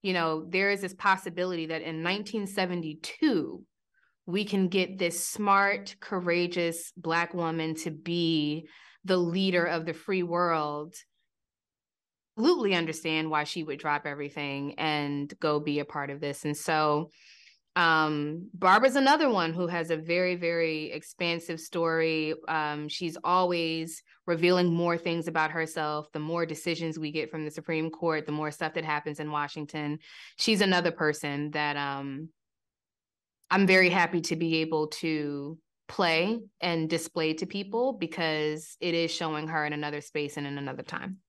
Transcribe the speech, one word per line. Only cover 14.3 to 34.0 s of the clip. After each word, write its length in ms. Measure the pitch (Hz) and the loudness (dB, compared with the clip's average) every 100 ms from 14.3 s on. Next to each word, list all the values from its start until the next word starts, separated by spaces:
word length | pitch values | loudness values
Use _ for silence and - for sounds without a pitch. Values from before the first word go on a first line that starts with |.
| 143 143 139 143 - | -6 -6 -4 -6 -4
and 540 | 156 151 143 143 143 - | -2 0 -2 -4 -6 -2
go 180 | 156 151 | 0 0
be 220 | 151 147 | 0 -2
a 40 | |
part 240 | 143 151 139 | -2 -6 -8
of 120 | 143 | -6
this. 240 | 147 139 | -6 -4
And 120 | 151 147 | -4 -4
so, 540 | - 156 151 147 160 _ - - - _ _ | 0 2 4 2 -2 _ -20 -20 -20 _ _
um, 760 | 180 170 160 156 151 147 160 190 | 2 4 6 4 0 -2 -6 -10
Barbara's 400 | 175 185 202 262 | 2 6 8 6
another 340 | 262 269 302 294 | 6 6 6 6
one 240 | 208 165 | 4 0
who 140 | 165 175 | 0 -2
has 240 | 175 165 | -2 -2
a 60 | 160 | -2
very, 400 | 160 175 180 180 | 0 2 2 0
very 560 | 170 170 165 156 156 | 0 2 0 0 -6
expansive 680 | 151 - - 170 170 165 160 | -8 -12 -4 -2 -2 -4 -8
story. 760 | - 175 165 165 160 160 156 160 - | -6 0 0 2 2 2 -2 -4 -4
Um, 420 | 160 151 147 151 | -2 -2 -4 -6
she's 300 | - 175 156 | -6 -6 -4
always 800 | 170 180 180 175 165 160 165 - _ _ | 0 2 4 2 0 -2 -6 -10 _ _
revealing 480 | - 170 175 180 180 | -2 4 6 6 6
more 240 | 170 175 170 | 4 2 0
things 300 | 170 170 165 | 0 -2 -2
about 240 | 160 156 | 0 0
herself. 640 | 165 160 160 151 151 151 | 0 -4 -2 -2 -2 -4
The 80 | 156 | -6
more 260 | 151 170 165 | -2 -2 -2
decisions 500 | 151 175 165 165 160 | -2 -4 -2 -4 -4
we 140 | 156 | -4
get 180 | 156 151 | -4 -4
from 160 | 160 | -6
the 60 | 151 | -8
Supreme 400 | 151 156 160 160 | -8 -4 -2 -2
Court, 340 | 160 170 156 | -2 -2 -2
the 60 | 156 | -2
more 220 | 151 151 | -4 -4
stuff 220 | 147 160 | -4 -4
that 100 | 165 | -4
happens 340 | 160 147 151 147 | -2 -2 -4 -6
in 140 | 151 | -4
Washington. 680 | 151 147 - 147 156 147 151 - - - - | -4 -4 -6 -8 -6 -4 -6 -10 -20 -20 -2
She's 240 | - 214 | 2 4
another 320 | 196 180 170 | 6 4 2
person 580 | 170 156 151 147 143 147 | 2 0 0 -4 -4 -4
that, 240 | 151 147 143 | -2 -2 -2
um, 520 | 143 139 139 135 160 _ _ _ _ _ _ _ _ _ _ _ _ | -4 -4 -6 -8 -12 _ _ _ _ _ _ _ _ _ _ _ _
I'm 160 | 190 196 | 4 8
very 240 | 190 180 | 8 6
happy 300 | 185 | 4